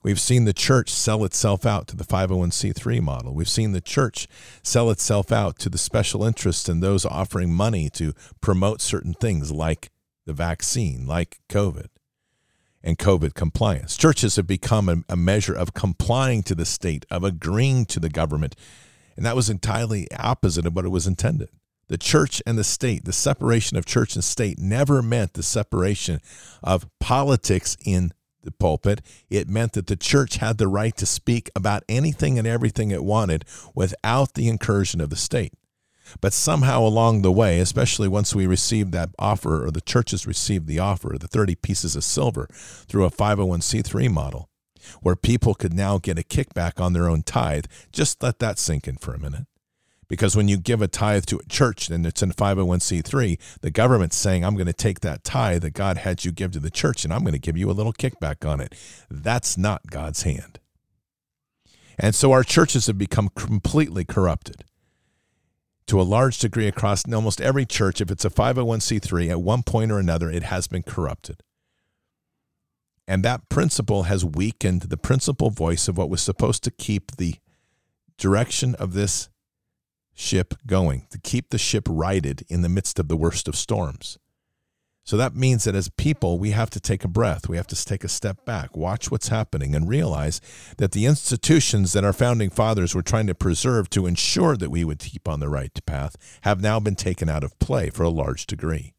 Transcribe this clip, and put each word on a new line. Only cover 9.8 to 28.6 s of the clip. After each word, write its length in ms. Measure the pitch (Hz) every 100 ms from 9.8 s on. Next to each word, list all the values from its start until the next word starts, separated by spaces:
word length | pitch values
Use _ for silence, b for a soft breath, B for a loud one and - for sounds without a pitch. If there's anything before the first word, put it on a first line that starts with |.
| - _ _ _ -
the 60 |
vaccine, 760 | 76 85 82 - 127 95 62 64
like 360 | 82 85 - _
covid, 380 | 101 101 73 - _ _ _ _ _ _ _ _ _
and 160 | 82 82
covid 360 | 101 92 76
compliance. 640 | - 80 - 110 76 - -
Churches 400 | 160 147 110 -
have 100 | 85
become 400 | 92 - 110 95
a, 160 | 85 -
a 80 | 87
measure 360 | 87 104 98
of 200 | 82 87
complying 720 | - 98 85 - 120 131 117
to 120 | - 85
the 100 | 82
state, 400 | - 90 73 -
of 140 | 90 98
agreeing 600 | 82 80 104 135 131 -
to 120 | -
the 80 | 80
government, 480 | 76 80 76 76 - B B B B B -
and 80 | 113
that 100 | 123
was 140 | 110
entirely 580 | 101 - 113 113 107 - -
opposite 480 | 110 131 98 85 85
of 80 |
what 120 | 87 90
it 40 |
was 180 | 92 90
intended. 420 | 90 - - - _ _ _ _
The 80 | 82
church 420 | - 151 147 - -
and 100 | 113
the 80 |
state, 420 | 101 - 127 98 -
the 60 |
separation 640 | - 139 139 123 117 - -
of 80 |
church 300 | - 127 123
and 100 | -
state 360 | - - 107 -
never 420 | 95 117 139 139
meant 320 | 113 117 95
the 80 | -
separation 800 | - - 104 - 92 104 - 78 B B B B
of 260 | - 92 - _
politics 760 | - 131 143 131 - 92 - -
in 300 | - 92 87 - _ _
the 80 | 80
pulpit. 500 | -